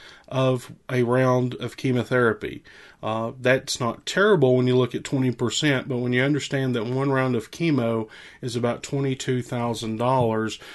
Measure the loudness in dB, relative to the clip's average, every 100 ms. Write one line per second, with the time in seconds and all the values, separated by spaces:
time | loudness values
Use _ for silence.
0 | -20 -20 -6 0 2 0 -4 -16 -4 0
1 | 2 4 4 4 0 -4 -10 -4 -2 0
2 | 0 2 2 2 -4 -10 -16 -20 -20 -10
3 | -6 -4 -6 -2 2 2 0 -4 -4 -4
4 | -4 2 4 6 6 4 4 2 2 -2
5 | -4 -2 0 0 -2 0 0 0 -2 -4
6 | 0 2 2 0 -2 -2 0 -2 -2 -2
7 | 0 2 2 0 -4 -4 0 2 2 0
8 | -4 -10 -20 -12 -8 -2 -2 -4 -6 -4
9 | -2 -4 -2 -4 -4 -4 -4 -4 -4 -2
10 | 2 2 2 0 -2 -6 -14